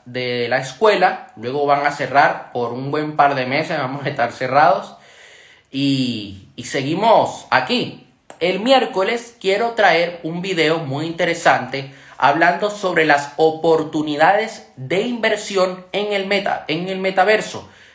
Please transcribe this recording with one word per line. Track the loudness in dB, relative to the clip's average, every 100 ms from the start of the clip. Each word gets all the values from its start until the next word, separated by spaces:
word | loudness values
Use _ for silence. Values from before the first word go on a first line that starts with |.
| -12
de | -6 -4 -2 -2
la | -2
escuela. | -4 0 2 4 2 0 -10 -12
Luego | -6 -2 0
van | 2 0
a |
cerrar | -2 0 4 4 2 -6
por | -4 -4
un | -4 -4
buen | -4 -2 2
par | 2 2
de | -2
meses. | -2 -2 -2
Vamos | -4 -4 -6
a |
estar | -2 -4
cerrados. | -2 0 4 4 4 -2 -16 -20 -20 -20 -20 -20 _ _
Y, | -2 0 0 0 -4 -8 -14 -20 -16
y | -8
seguimos | -4 -2 0 4 4 4 -4 -2
aquí. | 0 0 -2 -4 -10 _ _ -20 -4
El | -2 0
miércoles | 2 4 2 0 -2 -2 -6 -6
quiero | -2 0 0
traer | 2 4 4 0 -4
un | -8 -6
video | -4 0 0 0
muy | -2 -6 -6
interesante | -4 -2 0 2 2 0 -8 -10 -14 -20 0
hablando | 2 4 4 2 -2
sobre | -4 -2 2 2
las | 2 0 0
oportunidades | 0 2 2 2 2 -4 -4 2 4 4 0 -8 -18 -14
de | -4 -2
inversión | -2 -2 -2 -2 -2 0 0 -2 -8
en | -6 -2
el | -2 -2
meta-, | -2 -2 -4 -4
en | -6 -4
el | -4
metaverso, | -2 2 4 2 0 -12 -16 -20 -20